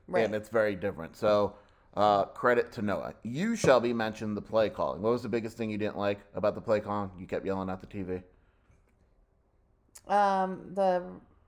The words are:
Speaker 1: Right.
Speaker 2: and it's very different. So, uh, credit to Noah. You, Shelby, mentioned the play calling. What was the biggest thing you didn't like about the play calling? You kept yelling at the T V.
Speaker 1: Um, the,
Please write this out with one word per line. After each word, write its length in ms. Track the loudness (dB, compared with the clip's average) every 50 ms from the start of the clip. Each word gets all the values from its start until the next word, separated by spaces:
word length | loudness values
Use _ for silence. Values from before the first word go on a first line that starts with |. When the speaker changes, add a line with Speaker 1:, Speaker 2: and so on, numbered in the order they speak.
| _
Speaker 1:
Right. 180 | -2 0 0 0
Speaker 2:
and 80 | 0 -2
it's 160 | -6 -6 -2
very 260 | 0 2 2 2 0
different. 400 | -2 -4 -4 -4 -6 -10 -12 -8
So, 400 | -2 2 4 4 4 4 2 -2 -8 -18 _ _ _ _ _ _
uh, 300 | 4 4 6 6 4 2
credit 460 | 0 -4 0 2 4 4 4 2 0 -6
to 80 | -4
Noah. 320 | -2 -2 -2 -2 -4 -8 -12 -10 -10
You, 320 | -8 -4 -2 -2 -2 -2
Shelby, 380 | 2 4 6 6 6 4 2 0
mentioned 420 | -2 -2 -4 -4 -6 -6 -6 -6
the 60 | -6
play 280 | -6 0 2 2 2 2
calling. 320 | 0 -2 -2 -2 -2 0
What 100 | 0 0
was 120 | 0 0 -2
the 60 | -4
biggest 260 | -4 -4 -4 -6 -6
thing 140 | -6 -6 -6
you 80 | -4
didn't 200 | -2 -4 -4 -2
like 220 | -2 -2 -2 -2 -2 -6 -12 -6
about 220 | -2 0 0 0
the 60 | -2
play 180 | 0 0 0 0
calling? 320 | 0 -2 -4 -4 -4 -6 -8
You 100 | -14 -10
kept 180 | -6 -6 -4 -2
yelling 240 | -2 -2 -2 -4 -4
at 100 | -6 -8
the 80 | -10
T 140 | -12 -10 -10
V. 200 | -6 -6 -6 -8 -8 -12 _ _ _ _ _ _ _ _ _ _ _ _ _ _ _ _ _ _ _ _ _ _ _ _ _ _ _ _ _ _ _ _ _ -18 -4
Speaker 1:
Um, 640 | 0 2 4 4 4 2 2 0 -2 -4 -8 -12 -8 -2
the, 300 | 0 2 2 2 2 -2 -6 -12 -18 -20 _ _ _ _